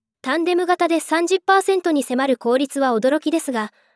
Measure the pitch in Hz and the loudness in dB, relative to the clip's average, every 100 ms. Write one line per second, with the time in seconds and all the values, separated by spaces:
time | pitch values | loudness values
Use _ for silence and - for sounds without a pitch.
0 | _ _ 254 302 339 359 349 359 339 330 | _ _ -6 -2 0 0 0 0 0 0
1 | - 320 339 381 - 392 381 381 349 302 | 0 -2 0 0 2 2 4 0 0 0
2 | 247 247 269 247 233 254 285 277 269 226 | 0 -2 -2 -2 0 0 0 -2 0 0
3 | 247 302 311 320 302 240 214 - _ | 2 0 0 -2 -2 -4 -6 -12 _